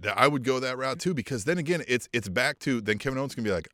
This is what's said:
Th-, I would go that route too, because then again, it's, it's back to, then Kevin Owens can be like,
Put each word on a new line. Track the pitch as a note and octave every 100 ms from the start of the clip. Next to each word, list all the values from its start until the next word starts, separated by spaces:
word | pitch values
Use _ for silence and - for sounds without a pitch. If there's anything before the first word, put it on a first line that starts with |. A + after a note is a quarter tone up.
Th-, | G#2 G2+
I | C3+
would | C#3+
go | A#2+ C3
that | B2+ B2+
route | C3 E3+
too, | F3+ D#3
because | - B2+ G#2+
then | F3+
again, | D3+ F3 B2
it's, | B2 -
it's | A#2+ G2+
back | F2+ C3+ D3
to, | - A#2+
then | G#2 G#2+
Kevin | C#3 C3
Owens | C#3 B2
can |
be | A2
like, | F2+ D2+